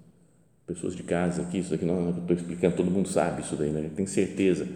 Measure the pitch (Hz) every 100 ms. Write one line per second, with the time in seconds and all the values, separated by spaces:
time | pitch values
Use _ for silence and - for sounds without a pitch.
0 | - _ _ _ _ _ - 87 90 90
1 | - 87 87 87 87 98 87 80 85 90
2 | 87 87 - 87 - 85 92 87 90 95
3 | 92 - 82 - - 73 76 76 78 80
4 | 98 107 92 - 95 85 -